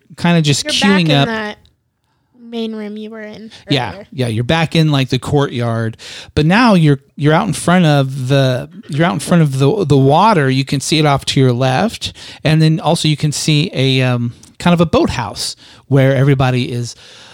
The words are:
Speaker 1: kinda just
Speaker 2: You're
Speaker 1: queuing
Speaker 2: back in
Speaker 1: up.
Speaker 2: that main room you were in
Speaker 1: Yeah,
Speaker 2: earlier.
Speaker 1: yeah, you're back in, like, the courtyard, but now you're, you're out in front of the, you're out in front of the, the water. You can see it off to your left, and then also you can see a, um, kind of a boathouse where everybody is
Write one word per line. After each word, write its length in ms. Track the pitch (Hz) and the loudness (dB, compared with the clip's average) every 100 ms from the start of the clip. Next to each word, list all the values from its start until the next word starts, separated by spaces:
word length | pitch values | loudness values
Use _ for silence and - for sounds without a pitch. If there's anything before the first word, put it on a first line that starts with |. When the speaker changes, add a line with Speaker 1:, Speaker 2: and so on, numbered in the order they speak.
| _ - | _ -4
Speaker 1:
kinda 240 | 170 170 | 0 2
just 220 | 147 135 | 2 0
Speaker 2:
You're 80 | 302 | -2
Speaker 1:
queuing 340 | - 202 196 160 | 0 2 2 2
Speaker 2:
back 20 | |
in 20 | |
Speaker 1:
up. 160 | 143 226 | 2 0
Speaker 2:
that 300 | 220 208 - _ _ _ _ _ _ _ 247 | -2 -6 -10 _ _ _ _ _ _ _ _
main 340 | 233 233 226 | -14 -8 -8
room 220 | 214 208 214 | -8 -10 -12
you 140 | 214 | -14
were 100 | 226 | -14
in 320 | 214 214 220 - - | -16 -18 -20 -16 -4
Speaker 1:
Yeah, 220 | 139 110 92 | -4 -4 -10
Speaker 2:
earlier. 120 | - | -12
Speaker 1:
yeah, 140 | 139 117 | -6 -4
you're 180 | 110 120 | -4 -2
back 320 | 165 160 165 | -2 0 0
in, 120 | 156 | 2
like, 160 | 139 131 | 0 0
the 100 | 131 | -4
courtyard, 800 | - 147 139 123 120 113 113 - - - - - | -2 0 0 -2 -4 -2 -4 -8 -14 -18 -8 -2
but 100 | 151 | 2
now 280 | 208 247 185 | 4 4 4
you're, 260 | 151 135 _ - | 4 2 _ -2
you're 160 | 143 | 0
out 140 | 160 - | 2 0
in 60 | |
front 320 | 143 - 185 160 | -2 0 2 4
of 440 | 143 135 139 127 | 2 0 -4 0
the, 400 | 139 131 123 147 180 - | 2 2 -2 -6 -16 -8
you're 180 | 147 170 | -2 -2
out 80 | |
in 60 | 185 | -2
front 240 | - 175 | 0 2
of 160 | 151 131 | 2 2
the, 240 | 139 202 | 0 2
the 140 | 156 139 | 2 4
water. 520 | 135 156 220 180 135 | 4 4 4 2 2
You 140 | 131 | 0
can 160 | 135 139 | -2 -4
see 180 | - 147 | -2 0
it 60 | 151 | 2
off 200 | 139 - | 0 0
to 140 | 143 | 2
your 100 | 131 | 2
left, 600 | 120 131 131 226 - - - - - 143 | 2 0 0 -2 -4 -12 -12 -20 -6 0
and 160 | 156 | 2
then 180 | 160 160 | 2 2
also 300 | 151 165 156 | 0 0 0
you 80 | 147 | -2
can 160 | 151 | -2
see 360 | - - 147 - | -2 0 0 0
a, 300 | - 135 131 | -2 0 0
um, 300 | 127 123 120 - - - | 0 -2 -4 -8 -18 -4
kind 160 | 175 | -2
of 60 | 170 | 0
a 60 | 165 | 0
boathouse 720 | 262 320 - 104 127 - - - - - | 0 0 -2 -8 -8 -12 -12 -20 -20 -2
where 280 | 135 135 135 | 2 2 2
everybody 560 | 139 135 131 127 131 | 2 2 2 0 -4
is 240 | 120 120 - - - - | -6 -8 -12 -20 -20 -20